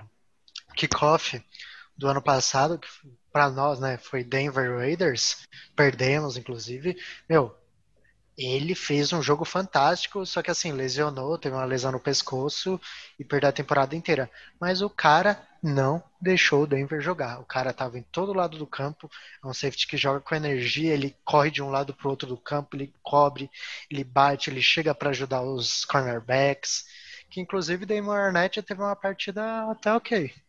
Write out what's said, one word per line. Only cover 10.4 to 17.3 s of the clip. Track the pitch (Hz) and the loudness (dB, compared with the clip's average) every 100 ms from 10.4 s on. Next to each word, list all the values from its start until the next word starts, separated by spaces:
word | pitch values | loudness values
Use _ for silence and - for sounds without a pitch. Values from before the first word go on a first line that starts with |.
que | 165 | -2
assim, | 165 170 | -2 -2
lesionou, | 135 131 127 151 135 135 165 | -2 -2 0 -2 -2 -4 -2
teve | 147 131 | -2 -2
uma | 131 | -2
lesão | 127 131 | 0 0
no | 127 | -2
pescoço | - 135 - 131 143 - 185 185 - - - - | -2 -2 -2 -2 -2 -4 -4 -4 -6 -16 -18 -16
e | |
perdeu | 143 143 139 | -2 2 2
a | |
temporada | 139 139 139 135 160 | 0 0 2 2 -2
inteira. | 170 135 123 - - - | 0 0 0 -8 -20 -6
Mas | 175 185 | -2 -2
o | 202 | -2
cara | - 156 156 196 202 - - | 2 6 6 6 0 -6 -6
não | 156 139 135 165 - - | -2 2 2 2 -4 -4
deixou | 180 180 - 143 | 2 4 6 4
o | 151 | 4
Denver | 135 139 156 | 0 0 -2
jogar. | 143 165 127 | -2 -2 -4